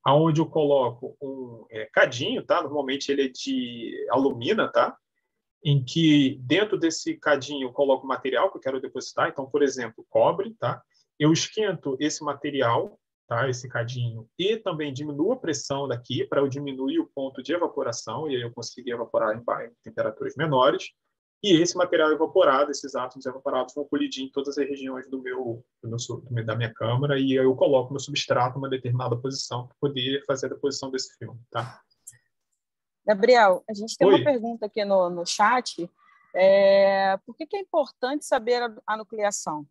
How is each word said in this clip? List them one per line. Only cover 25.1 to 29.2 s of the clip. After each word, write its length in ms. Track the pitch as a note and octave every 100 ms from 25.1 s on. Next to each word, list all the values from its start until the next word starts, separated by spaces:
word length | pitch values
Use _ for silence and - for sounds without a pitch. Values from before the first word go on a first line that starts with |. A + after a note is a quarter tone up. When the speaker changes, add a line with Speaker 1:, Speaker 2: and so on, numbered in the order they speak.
| C3+
Speaker 1:
meu, 400 | B2+ B2+ A#2+ A#2 _ _
do 80 | A2+
meu 100 | A#2
su-, 220 | - A2+
do 120 | -
meu, 120 | A#2+ A2
da 100 | A2+
minha 180 | A2+
câmara, 460 | - A2+ B2 C#3+ C#3
e 180 | C3+ C3
aí 80 | C3
eu 80 |
coloco 380 | B2+ - C3 B2
meu 80 | C#3
substrato 560 | C#3 C#3+ - C3 B2 C3+
numa 140 | C3+
determinada 480 | C3 B2 B2 B2
posição 500 | A#2